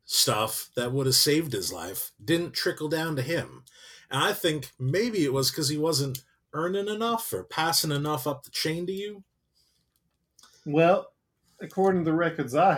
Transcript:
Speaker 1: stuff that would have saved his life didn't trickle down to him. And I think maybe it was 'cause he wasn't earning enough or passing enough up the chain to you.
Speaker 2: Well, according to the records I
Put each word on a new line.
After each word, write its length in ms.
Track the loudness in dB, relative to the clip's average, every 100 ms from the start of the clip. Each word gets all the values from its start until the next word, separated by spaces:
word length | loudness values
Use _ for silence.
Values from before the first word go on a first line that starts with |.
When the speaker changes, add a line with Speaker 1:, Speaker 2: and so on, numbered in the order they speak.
| -4
Speaker 1:
stuff 640 | 0 2 2 -2 -4 -6 -4
that 180 | -2
would 120 | 0 2
have 100 | 2
saved 360 | 4 2 0
his 220 | -4 -6
life 380 | -8 -8 -8 -10 _
didn't 300 | -2 -2 -2
trickle 340 | -4 -4 -4 -4
down 300 | -4 -2 -4
to 40 |
him. 440 | -2 -4 -6 -14 -20 -20 -20 -20 -6
And 120 | 0
I 100 | 0
think 380 | 2 0 0 -6 -6
maybe 440 | -2 0 0 2
it 80 | 2
was 180 | 2 0
'cause 180 | 0 -2
he 80 | 0
wasn't 460 | 0 2 0 -4 _ _ _
earning 340 | -6 -2 -2 -4
enough 420 | -2 -2 -2 -4
or 120 | -6
passing 480 | -6 -2 0 2 0
enough 360 | 0 0 -2 -2
up 160 | -6
the 80 | -8
chain 340 | -4 -4 -4 -4
to 40 |
you. 300 | -6 -6 -10 -18 _ _ _ _ _ _ _ _ _ _ _ -20 _ 0
Speaker 2:
Well, 480 | 4 6 4 0 _ _ _ _ -14
according 420 | -8 2 4 4
to 80 | 2
the 40 | 2
records 360 | 2 0 -2
I 200 | 4 4